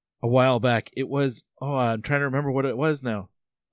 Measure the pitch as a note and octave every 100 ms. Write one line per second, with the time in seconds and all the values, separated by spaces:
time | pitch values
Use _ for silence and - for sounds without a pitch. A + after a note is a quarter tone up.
0 | _ _ A#2 B2+ C3 A#2+ B2 A#2 - -
1 | C3 C#3 C#3 A2 - _ C3+ C3+ A#2+ A2+
2 | A2 C#3+ C#3 C3+ C#3+ C3 C3+ A#2+ D#3 C#3+
3 | B2+ G#2+ F#2+ _ _ _ _